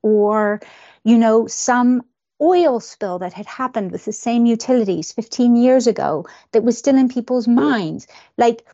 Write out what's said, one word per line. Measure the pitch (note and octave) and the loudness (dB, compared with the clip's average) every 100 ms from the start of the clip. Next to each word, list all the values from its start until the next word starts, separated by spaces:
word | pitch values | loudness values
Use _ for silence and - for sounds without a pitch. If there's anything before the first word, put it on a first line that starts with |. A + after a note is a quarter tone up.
or, | G#3+ G#3+ G#3 G#3+ G#3 G#3 - - - _ | 0 2 2 0 -2 -4 -10 -20 -20 _
you | A3 A#3 | 2 4
know, | A3+ A3+ A3+ | 4 2 0
some | - - B3 B3 B3 - _ _ - | -6 -2 0 2 0 -4 _ _ -2
oil | D#4 F4+ E4 A#3+ | 0 2 2 0
spill | - - G3+ F3+ | -6 -10 -8 -6
that | F3+ | -10
had | F3+ G#3 | -12 -16
happened | - B3+ A#3 F#3+ | -8 -8 -6 -6
with | F3+ - | -8 -10
the | |
same | G#3+ A#3 A#3+ A#3 | -8 -4 0 2
utilities | A3+ - B3+ G3+ F3 D#3 | 0 0 0 0 -4 -6
fifteen | - A3 - A#3+ A#3 | -10 -10 -2 2 4
years | B3 C4 A#3 | 4 4 2
ago | - C#3 D3+ - - _ | -2 -4 -6 -8 -20 _
that | A3+ | -2
was | A3+ A#3 | 0 -2
still | C#4+ C4+ | 2 2
in | B3+ | 2
people's | B3+ A3+ B3+ A3+ | -2 -4 -4 0
minds. | A#3+ D4 A#3+ E3 - - - _ - | 2 2 -2 -4 -10 -14 -20 _ 0
Like, | A#3 A3+ _ | 0 0 _